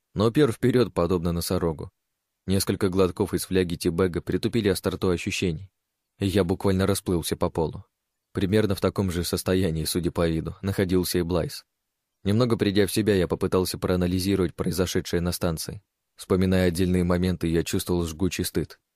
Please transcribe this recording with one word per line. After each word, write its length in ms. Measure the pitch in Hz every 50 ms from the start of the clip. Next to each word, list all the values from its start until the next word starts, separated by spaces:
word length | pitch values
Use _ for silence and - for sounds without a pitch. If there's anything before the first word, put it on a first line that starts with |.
| _ _ -
но 180 | 90 104 117
пер 200 | 113 151 147 117
вперед, 420 | 110 - - 123 - 123 113 87 -
подобно 400 | 87 87 85 92 87 82 90 85
носорогу. 580 | 87 - - 95 90 87 82 78 73 - - _ _ _ _ _ _ _ _ _ _ -
Несколько 420 | 92 95 98 - - 104 90 104 98
глотков 460 | 90 95 95 87 - - 101 87 -
из 120 | 85 -
фляги 300 | - 92 92 92 82 87
Тибега 460 | - - 90 85 85 95 90 82 87
притупили 480 | - - 90 90 - 110 - 120 101 101
остроту 400 | 90 - - 95 87 - - 95
ощущений, 600 | 87 82 - 101 - - 101 90 80 80 98 - _ _ _ _ _ _ _ _ _ -
и 100 | 101 98
я 180 | 87 101 92
буквально 420 | 85 92 - - 101 95 92 95 95
расплылся 480 | 98 - - - 92 82 76 - -
по 140 | - 92 85
полу. 340 | - 87 80 73 71 90 - _ _ _ _ _ _ _ _ _
Примерно 420 | - 113 104 87 104 107 107 98 98
в 60 | -
таком 300 | - 95 - - 98 92
же 140 | 82 87 85
состоянии, 580 | - - 90 - - 92 92 92 85 80 80 78
судя 280 | - - 92 82 82
по 160 | - - 87 85
виду, 260 | 80 80 78 82 87 -
находился 560 | - 98 95 - 101 87 92 92 87 - - 90
и 60 | 85
Блайс. 420 | 85 90 85 - - - - - _ _ _ _ _ _ _ _ _ _ _ - 98
Немного 300 | 101 113 127 120 113 90
придя 300 | 98 101 92 104 101 90
в 40 |
себя, 240 | - 110 104 104 101
я 100 | 92 87
попытался 520 | 78 85 - 95 90 - - - - - -
проанализировать 760 | - 90 90 90 90 90 90 92 90 98 98 92 92 82 -
произошедшее 680 | - - 90 80 85 92 87 - 95 - - - 87
на 100 | 85 87
станции. 500 | 87 - - 87 80 78 - - - 104 _ _ _ _ _ _ _ -
Вспоминая 500 | - - 98 90 95 92 95 92 92 90
отдельные 380 | 82 92 95 90 90 90 87
моменты, 420 | 87 90 90 90 90 90 - 85 82
я 160 | 82 85 80
чувствовал 420 | - - 95 - - 87 87 85
жгучий 380 | 80 78 78 92 87 - - 90
стыд. 360 | - - 90 73 - - _ _ _ _